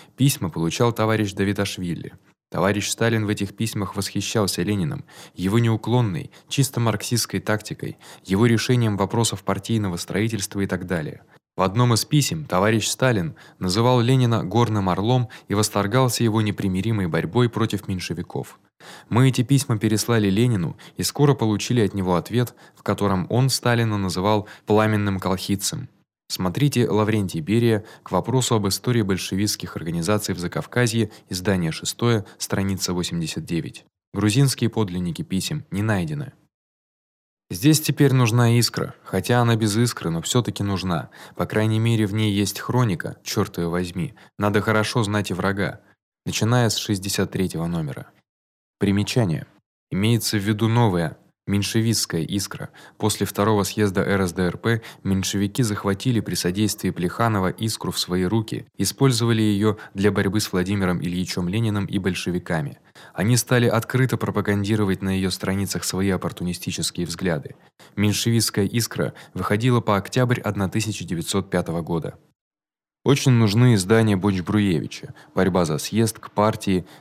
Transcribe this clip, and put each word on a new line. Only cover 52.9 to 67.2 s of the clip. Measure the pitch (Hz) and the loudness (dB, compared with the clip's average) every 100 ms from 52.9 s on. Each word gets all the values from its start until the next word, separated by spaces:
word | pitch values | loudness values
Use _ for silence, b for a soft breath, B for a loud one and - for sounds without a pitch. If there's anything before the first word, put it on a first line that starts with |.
| B | B
После | 107 - 101 | -2 0 -2
второго | - 104 104 | 0 2 2
съезда | 95 - 104 92 | 0 0 0 2
Р | 85 98 92 | 0 0 0
С | |
Д | 82 | 0
Р | 90 - | -2 0
П | 113 117 B B | 0 -2 B B
меньшевики | 101 95 90 101 101 - | -2 -2 0 -2 -2 0
захватили | 117 101 101 95 135 117 | -2 -2 -2 -2 0 0
при | 85 | 0
содействии | 87 90 92 107 - 95 | -2 -2 0 0 -2 -4
Плеханова | 87 175 - 117 104 92 | -2 -4 0 0 0 0
искру | - 110 - 92 | -2 -4 -4 -6
в | - | -6
свои | - 90 | -2 -2
руки, | 90 113 110 - - - | 0 0 -2 -6 -10 -6
использовали | 98 - 139 117 117 113 | -4 2 2 4 2 2
ее | 107 101 107 104 B | 2 2 2 0 B
для | 98 101 | 0 2
борьбы | 98 98 104 | 2 0 0
с | - | -2
Владимиром | 92 92 101 92 87 | -2 0 0 0 -2
Ильичем | 87 90 87 - 87 | -2 -4 -4 -4 -2
Лениным | 107 113 104 | -2 0 -2
и | 95 101 | -2 -2
большевиками. | 95 87 - 87 - 82 71 - B B B | -2 -4 -2 -4 -2 -4 -4 -10 B B B
Они | - 101 123 | -2 2 2
стали | - 123 120 | 2 2 2
открыто | 113 - 123 131 113 | 0 0 0 0 0
пропагандировать | - 101 101 101 101 107 101 92 | -2 -2 0 0 0 0 0 0
на | 98 | 0
ее | 95 95 | 0 -2
страницах | - - 95 98 87 | -2 -4 -2 -2 -4
свои | - 92 98 | -4 -2 0
оппортунистические | 92 85 - 90 87 - 82 82 - 82 | 0 -4 -6 -6 -6 -8 -6 -6 -4 -6
взгляды. | 85 | -4